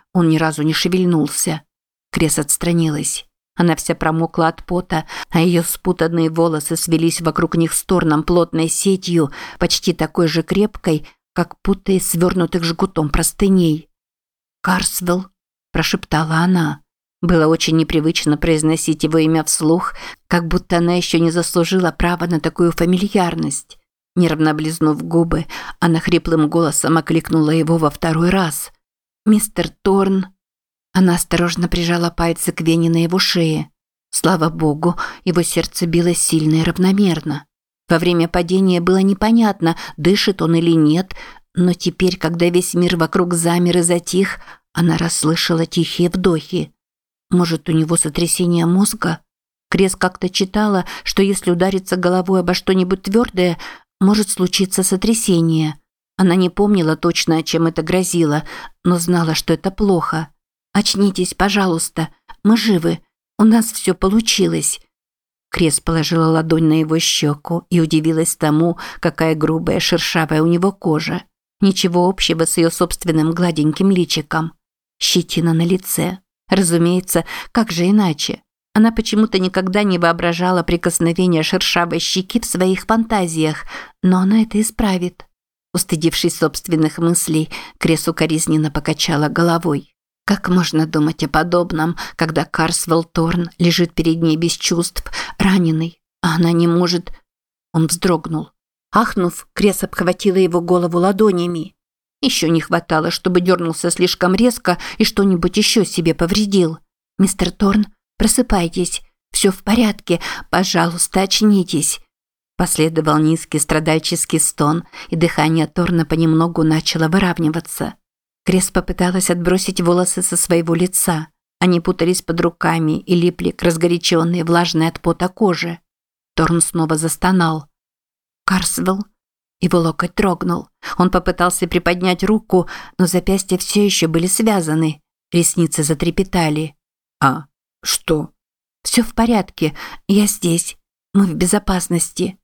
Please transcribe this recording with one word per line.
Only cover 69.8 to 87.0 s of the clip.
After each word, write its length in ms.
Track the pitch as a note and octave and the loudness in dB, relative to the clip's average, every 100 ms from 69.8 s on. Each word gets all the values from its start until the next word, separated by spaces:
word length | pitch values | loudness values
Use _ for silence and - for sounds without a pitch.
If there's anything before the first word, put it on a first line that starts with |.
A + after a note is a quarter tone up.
| - E3+ - F3 D#3+ D#3 | 0 -2 -2 -2 0 0
у 20 | E3 | 2
него 260 | F3 G3 | 2 0
кожа. 520 | F#3+ F#3 D3+ D#3+ F3+ - _ _ - | -2 -2 -2 -2 -8 -10 _ _ 0
Ничего 460 | G3 F#3+ F#3 F3 F3 | 0 2 0 2 2
общего 380 | F#3+ - D#3+ D#3+ | 0 -2 0 0
с 120 | - | 2
ее 120 | E3 | 0
собственным 640 | - E3+ - F3 D#3+ D#3 | 0 -2 -2 -2 0 0
гладеньким 580 | E3+ F3+ D#3 D3+ D3+ G3 | 0 -2 0 0 2 2
личиком. 640 | F#3+ E3 - D3 D#3+ E3 - _ _ _ - | 2 0 -2 -4 -4 -6 -10 _ _ _ -8
Щетина 540 | - F3+ E3+ - E3 | -2 0 0 -2 0
на 120 | D#3+ E3+ | 2 2
лице. 540 | F#3 - - D#3 F#3+ _ _ - | 0 -2 -4 -4 -6 _ _ -2
Разумеется, 800 | G3 F3 E3+ E3+ F3+ F3+ E3+ E3 - - | 0 2 2 2 0 0 -2 -2 -10 -6
как 200 | A3+ A3+ | -2 -2
же 180 | E3+ F3 | 0 2
иначе? 540 | G#3 F#3+ D3 - - _ _ _ - | 4 2 0 -6 -8 _ _ _ 2
Она 160 | A3+ | 4
почему-то 480 | A3+ A3 G#3+ G#3+ F#3+ | 2 2 2 4 2
никогда 420 | F#3 F#3 F#3 G3 | 0 -2 0 0
не 160 | G#3 F3 | 2 2
воображала 640 | E3+ E3+ F3 E3 F3+ F#3 | 2 2 -2 0 0 0
прикосновение 800 | E3 E3+ F3+ - E3+ E3+ F#3 E3 | 0 0 0 0 0 2 2 2
шершавой 560 | D#3 F#3 - E3+ E3+ E3+ | 0 -2 0 0 0 -2
щеки 420 | - F#3+ F#3 A#3 | -4 -4 -2 -4
в 60 | - | -2
своих 400 | F#3 F#3 F#3+ - | -2 0 0 0
фантазиях, 800 | A3+ A3+ G#3+ F3+ D#3+ D#3 D3+ - - - _ | -2 0 -2 -2 -2 -2 -2 -10 -16 -18 _
но 160 | F#3 F#3 | 0 2
она 240 | F#3+ A3 | 2 2
это 180 | A3 G#3 | 2 0
исправит. 640 | A3 - G#3+ F#3 F3+ - - _ _ _ _ | -2 -2 -2 0 -4 -10 -20 _ _ _ _
Устыдившись 640 | F3 - D#3+ E3 - E3+ - | -6 -4 0 0 0 -2 0
собственных 600 | D#3+ - - D#3+ D#3 | -2 -2 -4 0 0
мыслей, 500 | - | 0